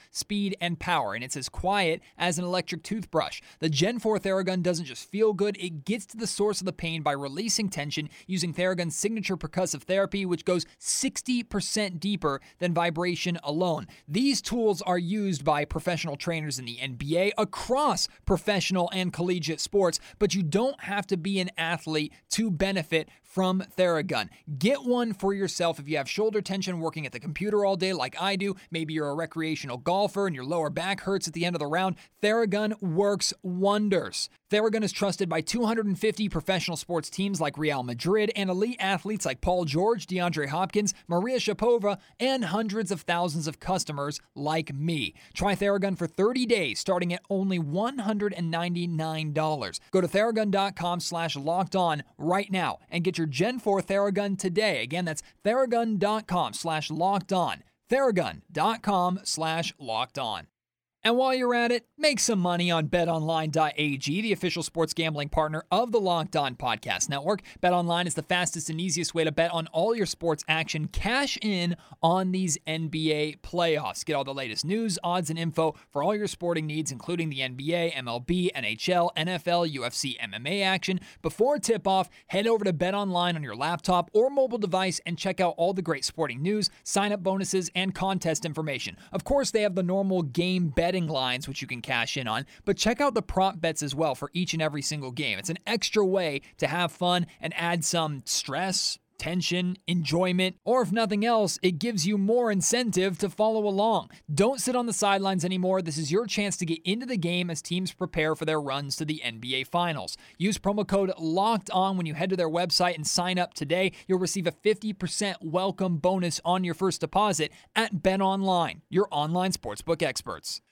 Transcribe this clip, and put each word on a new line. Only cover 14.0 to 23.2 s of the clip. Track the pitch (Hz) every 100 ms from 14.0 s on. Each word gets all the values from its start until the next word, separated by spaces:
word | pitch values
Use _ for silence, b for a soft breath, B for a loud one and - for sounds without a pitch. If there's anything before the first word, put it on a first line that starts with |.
| -
These | 170 269 254
tools | - 240 220 196
are | 190 180
used | 175 214 196 151
by | 143 147 147
professional | 160 180 160 165 143
trainers | - 165 151 127
in |
the | 123 117
N | 131
B | 120 139 165
A, | 196 208
across | 208 - - 262 294 185 - B -
professional | 185 - 202 - 185 175
and | 190 185
collegiate | 170 180 180 156 160
sports, | - 202 180 - B B
but | 208
you | 190
don't | 160 196 254 277
have | - 202 196
to |
be | 185 170 196
an | 175 -
athlete | 165 170 - 156 151 B -
to | - 220
benefit | 160 190 196 151 160 151 B